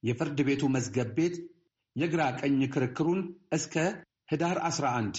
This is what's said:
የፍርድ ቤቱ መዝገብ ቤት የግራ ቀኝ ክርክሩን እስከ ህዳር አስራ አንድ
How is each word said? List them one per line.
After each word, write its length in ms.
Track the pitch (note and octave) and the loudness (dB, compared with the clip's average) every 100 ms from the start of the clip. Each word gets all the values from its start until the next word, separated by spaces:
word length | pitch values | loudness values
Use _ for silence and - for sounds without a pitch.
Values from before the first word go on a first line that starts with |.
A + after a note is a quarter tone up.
የፍርድ 360 | A#2 A#2 D#3 C#3+ | -2 0 -2 0
ቤቱ 200 | C#3 C#3 C#3 | 0 2 2
መዝገብ 400 | C3 - C3 A2 | 2 0 -2 0
ቤት 220 | D#3 E3+ F3 - _ _ _ _ - | 0 0 -2 -12 _ _ _ _ -4
የግራ 260 | E3 E3 D3 B2 | 0 2 0 0
ቀኝ 240 | C#3+ C#3 C3+ | 2 2 2
ክርክሩን 520 | C#3 B2+ - D#3 F#3 F3 - _ | 2 0 0 2 2 -2 -8 _
እስከ 240 | D#3 - D#3+ E3+ A3 - _ _ | -4 -2 0 0 -2 -14 _ _
ህዳር 300 | D3+ E3+ F3+ | -2 0 0
አስራ 240 | E3+ - C#3 | -2 0 0
አንድ 220 | A#2+ G2+ | 0 -2